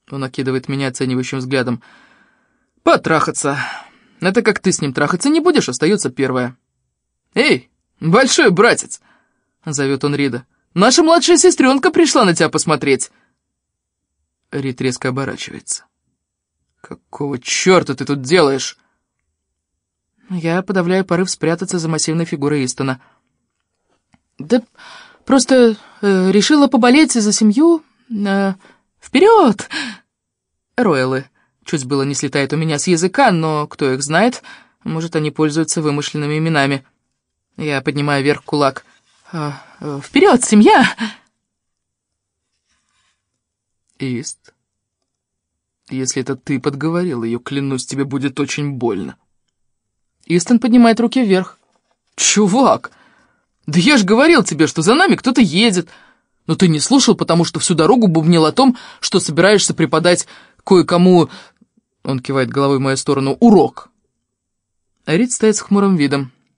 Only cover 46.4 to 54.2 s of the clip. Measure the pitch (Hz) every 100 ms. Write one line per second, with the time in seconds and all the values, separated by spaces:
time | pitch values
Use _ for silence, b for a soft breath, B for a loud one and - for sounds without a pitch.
46.4 | - 135 143 135 156 175 180 120 113 120
47.4 | - 139 139 127 - 135 135 135 139 139
48.4 | 143 - 143 127 117 98 69 - _ _
49.4 | _ _ _ _ _ _ _ _ - 175
50.4 | - 233 240 247 233 226 233 262 214 185
51.4 | 180 - _ _ _ _ _ - - 202
52.4 | 202 240 220 120 - b b b b b
53.4 | b _ - 170 214 277 185 220